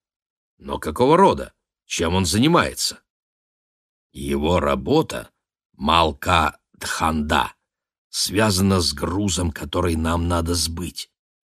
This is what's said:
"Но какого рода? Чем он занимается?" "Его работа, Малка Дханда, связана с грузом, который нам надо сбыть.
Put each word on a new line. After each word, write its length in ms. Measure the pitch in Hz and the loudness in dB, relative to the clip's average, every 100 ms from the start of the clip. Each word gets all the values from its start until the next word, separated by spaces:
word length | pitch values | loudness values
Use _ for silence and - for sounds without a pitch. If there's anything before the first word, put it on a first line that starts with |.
| _ _ _ _ _ _ | _ _ _ _ _ _
"Но 180 | 69 69 | -10 -8
какого 400 | - 78 127 170 | -6 0 4 6
рода? 360 | 196 76 - _ _ _ _ | 4 2 -4 _ _ _ _
Чем 280 | - 85 | -4 0
он 120 | 92 90 | 0 2
занимается?" 760 | 95 139 170 80 - - - _ _ _ _ _ _ _ _ _ _ _ | 2 4 4 2 -2 -6 -6 _ _ _ _ _ _ _ _ _ _ _
"Его 480 | - 71 69 73 87 | -12 -4 -2 0 2
работа, 720 | 71 67 65 151 - 62 55 _ _ _ _ | 2 -2 2 0 0 -6 -12 _ _ _ _
Малка 840 | _ 71 82 82 73 - 90 76 - _ _ | _ 0 2 2 -2 0 2 2 -2 _ _
Дханда, 760 | - - 82 80 76 78 - - _ _ _ _ _ | -10 -4 -2 -2 0 0 -2 -8 _ _ _ _ _
связана 720 | - - 90 110 92 98 95 | -6 -2 0 0 2 2 2
с 120 | 82 | 0
грузом, 580 | 73 82 92 104 87 87 | -4 -4 -2 -2 -2 -2
который 440 | - 73 92 90 80 | -4 -6 -2 -2 0
нам 320 | 80 85 85 | 0 0 0
надо 260 | 87 82 | 0 0
сбыть. 560 | 85 80 82 85 - - _ _ _ | -2 -2 -6 -10 -10 -16 _ _ _